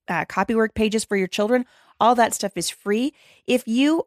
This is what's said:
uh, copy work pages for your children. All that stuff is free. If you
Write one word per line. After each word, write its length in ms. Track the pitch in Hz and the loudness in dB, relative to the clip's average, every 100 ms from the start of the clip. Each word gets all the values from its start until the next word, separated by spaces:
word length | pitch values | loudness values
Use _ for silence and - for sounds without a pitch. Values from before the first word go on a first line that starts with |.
| - | -6
uh, 180 | 170 - | -6 -4
copy 280 | - 196 | -4 -2
work 220 | 226 220 - | 0 0 0
pages 280 | 220 214 | 0 0
for 120 | - 202 | -2 -2
your 120 | 185 | -2
children. 380 | - 208 247 247 _ _ - | -2 0 0 -2 _ _ 0
All 140 | 220 240 | 2 4
that 200 | 226 - | 2 0
stuff 220 | 196 180 | -6 -6
is 120 | 165 | -8
free. 440 | - 202 214 269 - _ _ - | -8 -2 -2 -2 -6 _ _ -2
If 200 | 247 220 | -2 0
you 380 | 233 285 330 | 2 2 2